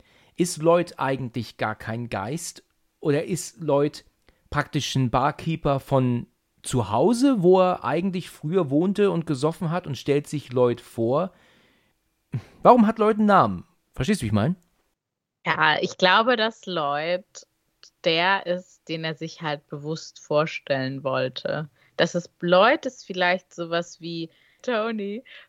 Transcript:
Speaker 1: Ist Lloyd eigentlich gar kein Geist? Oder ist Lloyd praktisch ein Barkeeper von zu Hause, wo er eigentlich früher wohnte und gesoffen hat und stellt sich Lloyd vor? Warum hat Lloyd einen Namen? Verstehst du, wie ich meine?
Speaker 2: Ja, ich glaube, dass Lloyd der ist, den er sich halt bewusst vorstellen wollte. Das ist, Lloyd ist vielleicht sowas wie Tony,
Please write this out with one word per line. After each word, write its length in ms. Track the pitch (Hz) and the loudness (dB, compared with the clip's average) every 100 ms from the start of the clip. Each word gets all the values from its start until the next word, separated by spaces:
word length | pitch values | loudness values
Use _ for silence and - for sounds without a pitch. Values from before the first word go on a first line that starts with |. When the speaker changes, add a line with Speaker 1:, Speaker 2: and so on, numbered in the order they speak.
| _ _ _ - | _ _ _ -4
Speaker 1:
Ist 220 | 175 151 | -4 0
Lloyd 400 | 165 175 170 - | 4 4 2 -4
eigentlich 580 | 135 135 127 123 110 - | -4 -2 -4 -6 -8 -6
gar 180 | 113 | -6
kein 340 | 107 - 113 120 | -4 -8 -8 -6
Geist? 540 | 104 101 160 - - - _ _ _ | -6 -6 -8 -10 -14 -20 _ _ _
Oder 240 | 160 143 | 0 0
ist 360 | - 170 - - | 0 -6 -8 -8
Lloyd 440 | 151 139 147 - - _ _ _ _ | 0 2 2 -2 -14 _ _ _ _
praktisch 440 | 147 139 147 - | -4 -4 -4 -2
ein 160 | 139 127 | 0 0
Barkeeper 720 | 127 131 - - 160 151 139 | 2 0 -2 -4 -4 -2 -2
von 480 | - 135 127 120 - _ _ _ | 0 0 2 -2 -6 _ _ _
zu 280 | - 127 98 | -4 -2 0
Hause, 520 | 110 175 240 277 240 | 2 2 4 2 4
wo 180 | 175 185 | 6 6
er 240 | 185 180 | 4 0
eigentlich 460 | 120 156 190 180 - | -2 -2 -2 -4 -8
früher 400 | - 147 185 147 | -10 -4 0 2
wohnte 400 | 143 185 202 202 | 2 2 2 2
und 160 | 170 160 | 0 -2
gesoffen 440 | 139 151 165 165 | -2 -2 -2 -4
hat 160 | 175 - | -4 -4
und 100 | 127 | -6
stellt 300 | - 143 147 | 0 0 0
sich 240 | 147 - | -6 -4
Lloyd 280 | 127 123 120 | 2 2 2
vor? 520 | - - 113 139 185 - _ _ _ _ _ _ _ _ _ 120 - - | -6 -4 0 0 -2 -8 _ _ _ _ _ _ _ _ _ -10 -10 0
Warum 240 | 190 247 214 | 6 6 6
hat 120 | 220 | 2
Lloyd 200 | 214 214 | 0 2
einen 80 | 208 | 4
Namen? 380 | 190 113 90 - _ _ | 4 4 0 -10 _ _
Verstehst 260 | - 139 214 | -6 -2 -2
du, 40 | |
wie 40 | 110 | 0
ich 40 | |
meine? 220 | 104 123 190 _ _ _ _ _ _ _ _ 170 | 0 0 -2 _ _ _ _ _ _ _ _ -4
Speaker 2:
Ja, 320 | 156 156 151 | 2 2 2
ich 180 | 185 - | -2 0
glaube, 380 | 185 196 226 240 | 4 4 4 2
dass 300 | 220 - - | 0 -4 -8
Lloyd 580 | 175 143 143 165 180 - - - _ _ _ - _ | -4 -2 -2 -2 -4 -6 -20 -20 _ _ _ -20 _
der 420 | 170 165 180 196 - | 0 2 2 0 -2
ist, 420 | 180 - _ - | -6 -8 _ -10
den 160 | 160 | -8
er 100 | 160 | -6
sich 280 | 156 165 - | -8 -10 -10
halt 240 | 160 147 - | -8 -8 -8
bewusst 520 | 147 147 160 - - | -12 -8 -10 -10 -18
vorstellen 840 | - 147 156 - - 135 131 135 | -2 0 0 -4 -4 -4 -4 -6
wollte. 640 | 135 131 131 127 - 147 156 _ _ - | -4 -4 -4 -6 -6 -6 -8 _ _ -2
Das 180 | 170 | -2
ist, 160 | 175 - _ | -2 -8 _
Lloyd 460 | 175 180 220 320 262 | 2 6 6 4 -2
ist 200 | - - | -10 -10
vielleicht 460 | 180 180 185 - | -2 0 0 -4
sowas 460 | - 170 170 170 - | -12 -4 -4 -4 -10
wie 300 | 165 165 165 _ _ _ | -10 -8 -10 _ _ _
Tony, 640 | - 226 226 220 202 214 - - | -4 -4 -2 -6 -6 -8 -12 -20